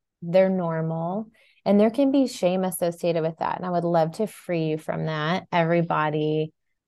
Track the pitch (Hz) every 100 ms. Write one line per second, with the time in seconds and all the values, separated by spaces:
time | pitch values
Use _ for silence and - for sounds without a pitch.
0 | _ _ 170 185 190 190 170 160 160 165
1 | 165 196 220 _ _ _ - 202 214 220
2 | 269 277 247 - 180 190 185 - 175 170
3 | 175 165 160 160 - - 180 175 170 170
4 | 160 - 214 - - 170 156 156 - 165
5 | 156 156 156 175 - 175 165 170 170 156
6 | 151 151 151 156 156 - _ _